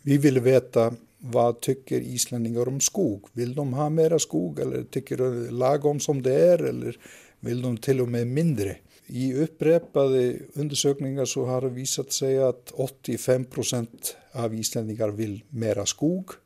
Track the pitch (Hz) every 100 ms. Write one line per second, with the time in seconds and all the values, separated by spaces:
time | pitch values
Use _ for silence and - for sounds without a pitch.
0 | 139 139 143 131 120 131 120 123 113 120
1 | _ _ 127 123 120 117 - 131 - 131
2 | 123 123 - 123 117 117 123 139 - 208
3 | 165 98 - 117 120 139 139 127 151 160
4 | 160 165 - 156 175 143 131 127 120 135
5 | - - 127 120 120 120 127 147 147 147
6 | - 139 127 135 170 170 143 123 120 117
7 | - - - _ 120 123 127 117 - 135
8 | 123 120 120 135 170 120 98 - _ _
9 | - 123 131 127 156 - 151 165 165 147
10 | 139 131 123 120 - 147 147 139 143 139
11 | 135 139 123 139 123 127 131 123 131 -
12 | 131 - 135 135 131 123 - - 135 -
13 | - 117 - 127 123 - 113 123 117 -
14 | - - _ 131 117 110 107 123 110 107
15 | 110 104 110 101 - 113 113 101 98 -
16 | 151 180 190 -